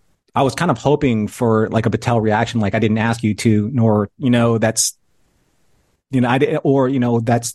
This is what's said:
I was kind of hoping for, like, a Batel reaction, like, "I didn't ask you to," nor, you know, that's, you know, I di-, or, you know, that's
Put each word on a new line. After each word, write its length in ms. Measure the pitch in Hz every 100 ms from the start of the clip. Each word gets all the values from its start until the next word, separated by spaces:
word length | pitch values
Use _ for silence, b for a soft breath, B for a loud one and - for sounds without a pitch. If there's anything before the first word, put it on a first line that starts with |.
| _ _ _
I 80 | 123
was 120 | 135
kind 160 | - 170
of 80 | 127
hoping 500 | 139 147 139 110 104
for, 400 | - 120 110 104
like, 160 | 110 110
a 40 |
Batel 300 | 110 - 117
reaction, 380 | 107 107 117 117
like, 140 | 101
"I 40 | 110
didn't 200 | 110 110
ask 240 | 117 113
you 120 | 107
to," 360 | 104 117 107 104
nor, 360 | 135 113 104 101 -
you 140 | 131
know, 260 | 120 117 113
that's, 400 | 110 110 - - _ _ _ _ _ _ _ _ _ _ _
you 120 | 131
know, 60 | 120
I 80 | 123
di-, 180 | 147 151
or, 320 | 147 135 131
you 100 | 139
know, 200 | 120 117
that's 340 | 113 117 -